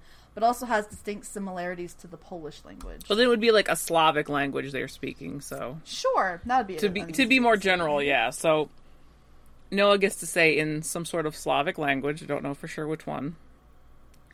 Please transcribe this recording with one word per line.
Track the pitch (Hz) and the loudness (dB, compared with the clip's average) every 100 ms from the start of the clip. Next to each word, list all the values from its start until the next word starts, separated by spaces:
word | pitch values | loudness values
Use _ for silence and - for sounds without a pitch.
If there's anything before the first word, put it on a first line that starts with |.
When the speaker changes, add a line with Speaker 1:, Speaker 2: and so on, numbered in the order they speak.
| - - - - | -18 -20 -18 0
Speaker 1:
but | |
also | 226 240 247 | 0 0 0
has | 214 208 | -2 -2
distinct | - - 208 - | -10 -10 -10 -10
similarities | 208 196 185 175 180 175 - | -10 -8 -6 -6 -8 -10 -14
to | 170 | -20
the | 165 | -20
Polish | - 175 151 - - | -14 -14 -12 -16 -18
language. | 95 92 80 - | -16 -14 -10 -2
Speaker 2:
Well, | 208 | 2
then | 247 | 4
it | |
would | 233 | 4
be, | 233 | 6
like, | 214 - | 6 4
a | 170 | 0
Slavic | - 165 160 151 147 | 2 4 4 4 0
language | 143 143 135 135 | 0 -2 -4 -6
they're | 135 123 | -6 -8
speaking, | - 139 - - 143 | -8 -10 -10 -12 -12
so. | - 135 113 165 - | -10 -10 -10 -12 -12
Speaker 1:
Sure, | - 523 466 190 170 233 | -4 0 2 0 -2 0
that | 254 | 0
would | 196 | 0
be | 165 | -2
Speaker 2:
To | 202 | -2
Speaker 1:
an | |
Speaker 2:
be, | 190 170 | -2 -4
to | 277 240 | 0 4
be | 262 | 4
more | 240 | 4
Speaker 1:
uneasy | 208 | 4
Speaker 2:
general, | 190 180 156 147 | 2 2 2 0
Speaker 1:
thing. | 143 | 2
Speaker 2:
yeah. | 131 117 | 2 0
So | - 165 156 143 - - - - - - - - - - | 0 2 2 0 -8 -20 -20 -20 -20 -20 -20 -20 -20 -4
Noah | 196 202 202 | 4 6 6
gets | 190 - | 4 -2
to | 175 | -2
say | 175 160 151 | 4 4 4
in | 156 151 | 0 -2
some | 160 175 | -6 -6
sort | 165 170 156 | -4 -2 -4
of | - | -4
Slavic | 151 139 151 180 | 0 0 0 -2
language, | 143 135 139 156 | -2 0 -2 -4
I | 147 | -6
don't | 143 | -6
know | 143 | -6
for | 143 165 | -8 -10
sure | - 151 | -6 -6
which | 156 - | -6 -6
one, | 143 143 165 - - - - - - - - - | -8 -8 -10 -18 -20 -20 -20 -20 -20 -20 -20 -20